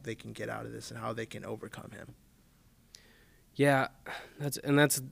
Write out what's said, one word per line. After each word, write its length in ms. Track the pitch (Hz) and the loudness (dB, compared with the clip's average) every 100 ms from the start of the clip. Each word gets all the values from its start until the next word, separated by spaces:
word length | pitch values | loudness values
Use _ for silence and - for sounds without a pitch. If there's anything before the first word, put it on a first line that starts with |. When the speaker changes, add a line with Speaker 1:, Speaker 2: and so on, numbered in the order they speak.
Speaker 1:
they 100 | 117 | -8
can 180 | 113 113 | -10 -10
get 160 | 107 110 | -8 -6
out 160 | 110 | -6
of 60 | 113 | -8
this 220 | 113 - | -10 -10
and 80 | 117 | -8
how 120 | 113 | -6
they 140 | 117 113 | -6 -8
can 180 | - | -8
overcome 460 | 92 110 110 - - | -8 -8 -10 -12 -14
him? 240 | 104 - - _ _ _ _ _ _ _ - - _ _ _ _ | -14 -16 -18 _ _ _ _ _ _ _ -20 -20 _ _ _ _
Speaker 2:
Yeah, 340 | - 143 135 - - - - - - | 4 6 6 4 -4 -12 -12 -12 -8
that's, 200 | 143 - | -6 -2
and 200 | - 143 | 4 6
that's, 240 | 147 - 131 | 6 4 -2